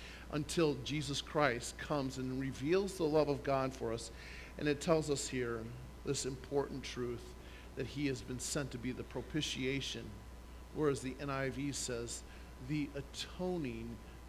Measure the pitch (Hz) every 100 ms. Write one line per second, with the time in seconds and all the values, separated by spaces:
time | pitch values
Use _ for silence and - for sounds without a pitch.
0 | - - - 147 147 - 156 131 120 151
1 | 135 139 - 156 143 120 - - - 151
2 | 131 131 127 131 135 120 139 185 196 -
3 | 156 156 143 131 139 135 131 - 117 113
4 | - - - - - - 147 143 175 160
5 | 147 135 - 131 120 117 113 120 - -
6 | - 135 127 135 - 139 139 139 - 123
7 | 120 117 - - - - - - 127 139
8 | 143 123 - 127 - 160 131 123 123 117
9 | 110 135 117 156 - 127 131 135 127 117
10 | 110 101 - - - - - - 151 127
11 | 131 127 143 135 135 127 143 127 - 120
12 | 117 - - - - - 127 151 143 143
13 | - - - - 185 180 135 113 117 107
14 | - -